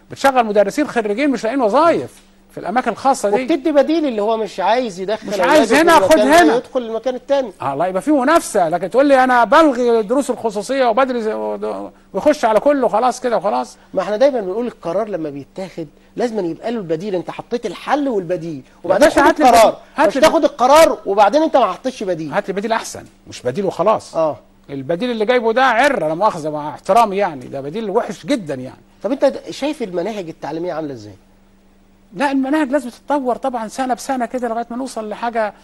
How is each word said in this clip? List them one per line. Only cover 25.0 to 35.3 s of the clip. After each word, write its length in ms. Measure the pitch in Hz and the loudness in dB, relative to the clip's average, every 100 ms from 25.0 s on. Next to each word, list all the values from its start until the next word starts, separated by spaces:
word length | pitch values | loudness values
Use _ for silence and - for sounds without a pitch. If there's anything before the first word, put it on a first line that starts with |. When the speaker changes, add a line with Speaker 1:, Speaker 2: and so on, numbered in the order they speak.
| 247 | -4
Speaker 1:
اللي 140 | 226 214 | -2 0
جايبه 280 | 247 226 | 2 2
ده 120 | 226 262 | 2 2
عرة، 420 | 226 285 226 156 | 4 2 2 -2
لا 60 | |
مؤاخذة 360 | 160 208 175 151 | 0 0 0 -4
مع 200 | 151 143 | -6 -8
احترامي 480 | 123 - 220 214 190 | -6 2 4 4 2
يعني، 280 | 190 139 127 | -2 -4 -10
ده 140 | 135 | -10
بديل 280 | 139 202 214 | -8 -8 -2
وحش 360 | 214 220 - 160 | -2 -2 -6 -4
جدًا 280 | 277 156 | -4 -4
يعني. 280 | 131 127 - _ _ | -8 -10 -16 _ _
Speaker 2:
طب 80 | 202 | -6
أنت 220 | 277 277 - - | 0 0 0 -8
شايف 340 | - 285 - | -8 -6 -6
المناهج 460 | 190 175 190 208 165 | -6 -6 -6 -6 -10
التعليمية 440 | - 143 160 175 | -12 -10 -8 -6
عاملة 200 | 156 147 | -6 -8
إزاي؟ 200 | 123 104 98 _ _ _ _ _ _ _ _ _ | -10 -16 -20 _ _ _ _ _ _ _ _ _
Speaker 1:
لا، 180 | 185 277 | -4 -2
المناهج 400 | 269 262 311 262 | 0 0 0 0
لازم 180 | 285 240 | -2 -4
تتطور 460 | - - 285 247 220 | -10 -4 -2 -2 -4
طبعًا 320 | 262 240 214 | -4 -6 -8
سنة 260 | - 262 | -6 -4
بسنة 320 | 233 - 262 226 | -4 -4 -4 -4
كده 220 | 254 240 | -6 -6
لغاية 180 | 226 233 | -6 -8
ما 80 | 240 | -8
نوصل 320 | 262 226 214 | -10 -10 -10
لحاجة، 440 | 202 240 | -8 -6